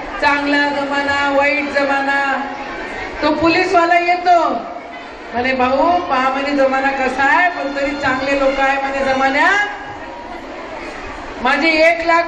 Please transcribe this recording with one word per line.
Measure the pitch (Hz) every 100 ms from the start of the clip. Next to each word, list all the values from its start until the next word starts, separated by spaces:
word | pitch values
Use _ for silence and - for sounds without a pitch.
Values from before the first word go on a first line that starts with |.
| - -
चांगला | 285 285 285 285 294
जमाना, | 285 277 285 285 285 285 277
वाईट | 285 294
जमाना. | 285 285 277 277 269 277 277 269 262 - - - - - - -
तो | 294
पोलीसवाला | 302 330 349 370 359 339 349
येतो, | 349 359 359 339 302 - - - - - - - -
म्हणे, | 226 254
"भाऊ, | 262 254 269 330 349
पहा | - 262 269
म्हणे | 269 277 277
जमाना | 269 269 269
कसा | 269 254 262
आहे, | 277 320 349
पण | 285 277 277
तरी | 277
चांगले | 294 269 262 269 277
लोक | 269 269
आहे | 269 277
म्हणे | 269 277 269
जमान्यात." | 269 269 277 349 403 403 - - - - - - 719 960 - - - - - - - - -
माझे | 240 285 320
एक | 311 330 339 330
लाख | 339